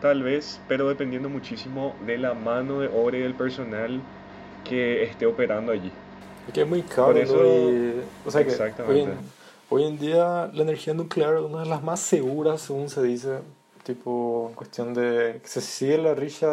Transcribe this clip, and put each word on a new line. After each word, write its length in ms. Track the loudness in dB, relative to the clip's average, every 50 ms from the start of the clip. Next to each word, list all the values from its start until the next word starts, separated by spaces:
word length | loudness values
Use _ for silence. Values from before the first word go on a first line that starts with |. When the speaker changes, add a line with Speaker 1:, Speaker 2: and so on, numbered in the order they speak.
| 2
Speaker 1:
tal 200 | 2 2 2 2
vez, 380 | 0 0 0 -2 -4 -12 -10 -4 -2
pero 200 | 0 0 2 0
dependiendo 400 | 0 0 -2 -4 -4 -4 -6 -6
muchísimo 640 | -6 -8 -8 -8 -10 -10 -10 -8 -6 -6 -6 -6 -6 -6 -6
de 120 | -4 -2 -2
la 160 | 0 -2 -2
mano 460 | -2 -2 -2 -2 -2 -2 -2 -2 -2
de 80 | -2 0
obra 280 | 2 2 2 2 2 0
y 20 |
del 140 | -2 -2 -2
personal 680 | -2 -4 -4 -4 -6 -8 -6 -6 -4 -4 -4 -4 -6 -8 -10 -14 -18 -18 -18 -18 -18 -18 -18 -18 -14 -8
que 380 | -4 -2 0 2 2 2 2 0
esté 200 | -2 0 0 2
operando 460 | 2 2 2 2 0 0 0 0 0 -2
allí. 180 | -2 -2 -6 -10 -12 -16 -18 -18 -18 -18 -18 -18 -18 -14
Speaker 2:
Es 60 | -6 -2
que 100 | 0 0
es 60 | 2
muy 140 | 2 0 -2
caro, 240 | 0 2 4 6 8
Speaker 1:
Por 100 | 8 6
eso 180 | 6 4 6
Speaker 2:
¿no? 60 | 6 8 8 8 6 6 4
Y... 320 | 4 2 2 0 -2 -4 -6 -8 -12 -12 -6
o 40 | 0
sea 140 | 2 4 4
que 60 | 4
Speaker 1:
Exactamente. 420 | 2 0 0 -2 -2 -2 0 4 4
Speaker 2:
hoy 80 | 4 4 2
en, 60 | -2 -6 -10 -14 -18 -20 -20 -20 -20 -14 _ 0
hoy 140 | 2 2 2
en 140 | 2 0 -2
día 520 | -2 2 4 4 4 4 2 -2 -2 -2 0
la 100 | 0 0
energía 320 | 0 0 -2 -2 -4 -4
nuclear 400 | -2 -4 -2 0 0 2 4 2
es 60 | 2 0
una 180 | -2 -4 -6 -4
de 60 | -4
las 140 | -4 -2 -2
más 180 | -2 -4 -2
seguras, 600 | 0 2 2 2 2 2 0 2 2 2 2 0 -2
según 260 | -4 -4 -4 -4 -4
se 140 | -2 0 2
dice. 360 | 2 0 0 -4 -4 -6 -6 -8 -12 -18 _ _ _ _ -14 -10
Tipo, 640 | -10 -10 -8 -6 -4 -2 -2 -2 0 -2 -2 -4 -6
en 60 | -8
cuestión 400 | -14 -16 -12 -8 -6 -6 -4 -2
de 460 | 0 0 2 2 2 0 0 -2 -6 -10
que 60 | -10
se 120 | -8 -8
sigue 380 | -8 -8 -6 -2 0 2 2 4
la 160 | 4 2 2
rilla 340 | 0 -2 -4 -4 -2 0 2